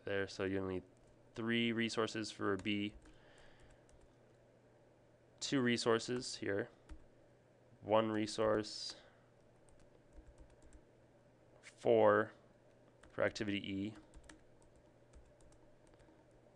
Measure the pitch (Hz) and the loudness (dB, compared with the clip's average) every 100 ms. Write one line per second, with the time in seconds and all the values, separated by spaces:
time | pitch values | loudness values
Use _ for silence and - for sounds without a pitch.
0 | - 98 95 - 95 95 95 92 - - | -4 -2 -2 -2 -2 0 -2 -4 -8 -18
1 | - - - - 113 117 117 113 113 113 | -20 -20 -16 -6 0 2 2 0 -2 0
2 | 110 110 104 - 107 98 104 104 104 - | -2 -2 -6 -4 -2 -2 0 -2 -2 -8
3 | - - - - - - - - - - | -20 -20 -20 -20 -20 -20 -20 -20 -20 -20
4 | - - - - - - - - - _ | -20 -20 -20 -20 -20 -20 -20 -20 -20 _
5 | - _ - - - 143 120 117 123 113 | -20 _ -20 -10 -2 2 4 4 4 2
6 | - 123 127 - 104 101 120 - - - | 2 -4 -6 -6 -2 -2 -4 -10 -20 -20
7 | - - - - - - - - 101 110 | -20 -20 -20 -20 -20 -20 -20 -10 2 4
8 | 110 107 107 - 110 107 107 - - - | 4 0 -2 0 0 0 -2 -8 -12 -14
9 | - - - - - - - - - - | -18 -20 -20 -20 -20 -20 -20 -20 -20 -20
10 | - - - - - - - - - - | -20 -20 -20 -20 -20 -20 -20 -20 -20 -20
11 | - - - - - - - - 127 113 | -20 -20 -20 -20 -20 -20 -20 -2 4 6
12 | 107 104 110 - - - - - - - | 8 6 2 -6 -20 -20 -20 -20 -20 -20
13 | - - 104 - 104 101 101 98 104 107 | -12 -2 -2 -2 -4 -4 -4 -6 -6 -10
14 | - - - - - - - - - - | -18 -20 -20 -20 -20 -20 -20 -20 -20 -20
15 | - - - - - - - - - - | -20 -20 -20 -20 -20 -20 -20 -20 -20 -20
16 | - - - - - | -20 -20 -20 -20 -20